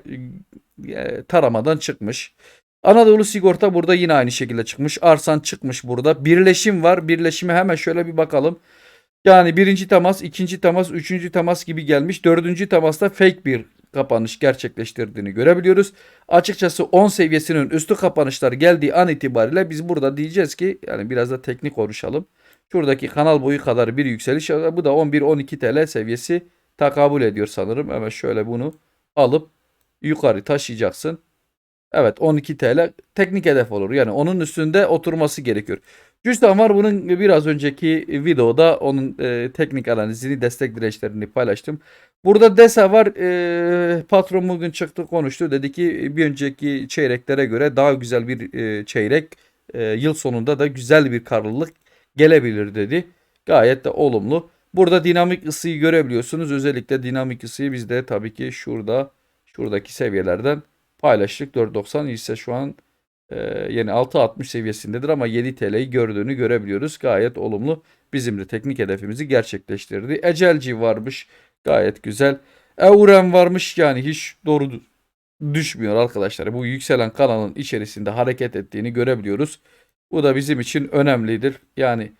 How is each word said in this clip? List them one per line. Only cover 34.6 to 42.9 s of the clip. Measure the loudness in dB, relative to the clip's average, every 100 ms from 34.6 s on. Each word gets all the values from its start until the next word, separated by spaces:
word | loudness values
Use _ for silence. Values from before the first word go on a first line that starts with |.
| 0 2 2
oturması | 0 -2 -2 -2 -4
gerekiyor. | -4 -4 -4 -12 _ _ _ _ -4
Cüzdan | 4 4 6
var. | 4 4
Bunun | 2 0 -2
biraz | 0 4 4 2
önceki | -2 -2 -2 -2 -2 -2
videoda | -4 -2 2 2 4 4 4
onun, | -2 -2 -4 -6
e, | -6 -4 -6
teknik | -6 -6 -4 -2
analizini, | -2 -2 -6 -8 -4
destek | -4 -4 -6 -4
dirençlerini | -6 -6 -10 -8 -6
paylaştım. | -2 -2 -2 -6 -12 _ _ _ _ 2
Burada | 8 8 10
DESA | 8 8 6